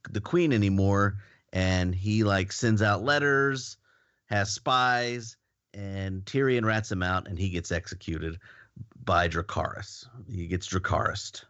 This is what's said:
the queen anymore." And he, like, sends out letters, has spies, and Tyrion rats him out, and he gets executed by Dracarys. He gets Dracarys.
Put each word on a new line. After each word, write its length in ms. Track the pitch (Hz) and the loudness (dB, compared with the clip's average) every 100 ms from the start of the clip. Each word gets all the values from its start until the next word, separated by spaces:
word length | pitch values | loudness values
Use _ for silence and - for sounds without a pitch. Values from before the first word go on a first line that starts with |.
| - | -8
the 80 | 104 | -6
queen 320 | - 175 165 | 0 2 4
anymore." 680 | 113 101 98 98 98 101 98 - _ _ | 4 4 4 4 4 4 0 -10 _ _
And 420 | 92 92 92 90 92 | -2 2 2 2 0
he, 300 | 101 107 104 | 0 2 4
like, 260 | 98 95 | 2 0
sends 300 | - 117 107 | -2 2 4
out 200 | 104 98 | 4 2
letters, 760 | 120 147 143 139 139 135 127 - _ _ _ _ - | 2 2 4 4 2 0 -8 -16 _ _ _ _ -4
has 260 | 104 98 | -2 -2
spies, 840 | - - 127 127 120 120 120 117 - _ _ _ | -2 0 2 4 2 0 -6 -10 -18 _ _ _
and 520 | 101 98 98 95 95 98 | -12 -8 -6 -6 -6 -4
Tyrion 400 | 139 135 123 110 | 0 2 2 2
rats 260 | 110 110 | 0 0
him 100 | 95 | -2
out, 260 | 90 92 92 | 0 -2 -2
and 100 | 92 | -4
he 100 | 98 | -2
gets 220 | 87 - | -4 -4
executed 680 | 85 - 87 - 80 82 82 - - - - - - - | -4 -6 -12 -8 -6 -6 -10 -16 -20 -20 -20 -18 -12 0
by 240 | 87 87 | 2 2
Dracarys. 760 | 82 - - - - 98 - - 123 90 | 0 -4 -4 -4 -6 -14 -16 -20 -18 -10
He 160 | 95 82 | -8 -4
gets 200 | 90 - | -4 -2
Dracarys. 800 | 92 92 - - 104 - - | -4 0 0 0 -4 -10 -16